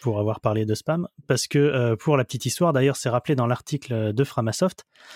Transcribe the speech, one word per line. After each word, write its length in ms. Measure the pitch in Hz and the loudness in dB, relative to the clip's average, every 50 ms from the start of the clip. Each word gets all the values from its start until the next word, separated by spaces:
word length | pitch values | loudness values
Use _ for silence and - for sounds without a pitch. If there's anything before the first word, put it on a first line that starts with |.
pour 180 | - 123 104 104 | -2 -2 -2 0
avoir 200 | 104 107 107 - | -2 -2 -2 -2
parlé 260 | - 113 107 110 110 | -2 -2 0 0 0
de 80 | 107 107 | -2 -2
spam, 340 | - - - 156 175 175 - _ - - | -4 -2 -4 -2 -2 -4 -8 _ -12 -2
parce 180 | - 135 120 - | -2 0 0 0
que, 140 | - - 143 | 0 2 4
euh, 360 | 143 147 135 127 120 117 113 | 4 4 2 2 2 0 0
pour 220 | 104 - 156 147 | 0 0 2 2
la 60 | 135 120 | 2 2
petite 240 | - - 117 - | -2 -4 -6 -4
histoire, 260 | 127 - - 175 170 151 | -4 -2 0 0 2 4
d'ailleurs, 220 | 127 131 139 135 | 4 2 2 2
c'est 140 | - - 127 | 0 -2 0
rappelé 260 | 117 123 - - 151 | 0 0 0 0 0
dans 100 | 123 120 | 0 2
l'article 680 | 117 123 - - - 147 135 - - 120 110 110 107 104 | 0 0 -2 -4 -8 -8 -8 -6 -4 -2 -2 0 0 0
de 100 | 113 139 | 0 -2
Framasoft, 640 | - - 127 117 110 - - 185 185 - - - _ _ _ - - - | -2 0 -2 -2 -2 0 0 -2 -2 -2 -6 -20 _ _ _ -20 -20 -20